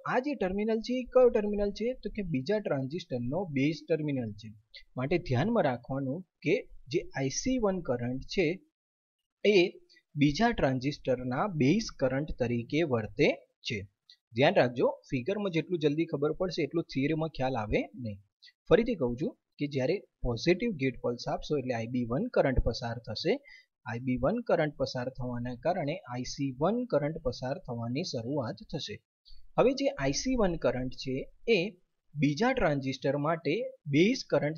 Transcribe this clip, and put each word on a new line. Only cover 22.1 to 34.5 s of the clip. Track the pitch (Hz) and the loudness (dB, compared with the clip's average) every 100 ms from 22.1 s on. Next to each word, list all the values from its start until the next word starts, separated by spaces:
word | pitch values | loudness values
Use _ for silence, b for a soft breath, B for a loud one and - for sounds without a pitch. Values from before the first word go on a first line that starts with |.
| 127 240 | -2 0
current | - 139 127 | 2 2 4
પસાર | - 117 117 117 | 2 0 -6 -8
થશે, | - 110 160 269 B B B _ - | -8 -4 -2 -2 B B B _ -8
આઈ | 113 | -6
B | 127 127 | -2 0
one | 131 226 | 0 0
current | 240 180 151 147 | 0 0 0 -2
પસાર | 131 127 123 | -4 -4 -8
થવાના | 127 123 120 120 123 | -6 -6 -6 -6 -4
કારણે | 151 190 143 160 | -2 -2 -2 -4
આઈ | - 123 | -8 -8
સી | 123 - 139 | -8 -4 -4
one | 127 160 233 247 | 0 0 0 0
current | 147 147 160 | 0 0 -4
પસાર | 127 120 127 139 | -6 -4 -6 -6
થવાની | - 117 117 127 | -6 -6 -4 -4
શરૂઆત | 185 131 113 147 113 98 - | -4 -6 -4 -4 -4 -8 -10
થશે. | 151 - - _ _ - b b - | -10 -8 -12 _ _ -20 b b 2
હવે | 202 | 4
જે | 269 277 | 4 -2
આઈ | 277 139 | 0 -2
સી | 143 - 262 | -2 0 2
one | 196 165 | 2 2
current | 131 127 127 | 0 0 -4
છે | - 135 131 - - - | -6 -6 -4 -6 -10 2
એ | 214 185 190 _ _ _ 143 | 2 2 -6 _ _ _ 0
બીજા | 143 147 240 | 0 4 2
transistor | 254 185 143 131 131 143 139 | 4 2 2 -2 -2 0 0
માટે | 147 165 139 180 262 - - | 0 0 0 -2 -2 -8 0
base | 143 190 254 - | 4 4 4 0
current | 147 147 | 0 0